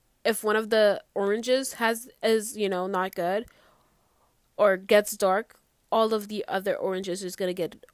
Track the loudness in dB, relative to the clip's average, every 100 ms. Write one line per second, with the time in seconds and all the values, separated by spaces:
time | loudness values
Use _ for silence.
0 | _ _ -2 0 0 0 2 4 4 2
1 | -4 -4 -2 -2 0 0 0 -2 -2 -2
2 | -8 -4 0 0 -2 -4 -2 -2 -2 -2
3 | -4 -4 -2 -2 -6 _ _ _ _ _
4 | _ _ _ _ _ 2 2 2 4 4
5 | 4 -2 0 0 -2 -18 _ _ -2 0
6 | 2 0 -4 -8 -4 -4 -2 -2 -2 -4
7 | -6 -8 -8 -6 -6 -4 -6 -8 _